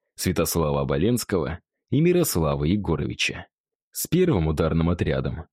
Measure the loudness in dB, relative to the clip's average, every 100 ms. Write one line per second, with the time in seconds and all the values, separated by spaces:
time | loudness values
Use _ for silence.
0 | _ -6 -2 0 0 0 0 0 0 0
1 | 2 0 -2 -2 -2 -6 _ _ -4 2
2 | 4 2 2 0 0 0 0 0 0 -2
3 | -2 -4 -4 -6 -14 _ _ _ _ -10
4 | -2 2 2 2 2 2 2 2 2 0
5 | 0 -2 -4 -6 -12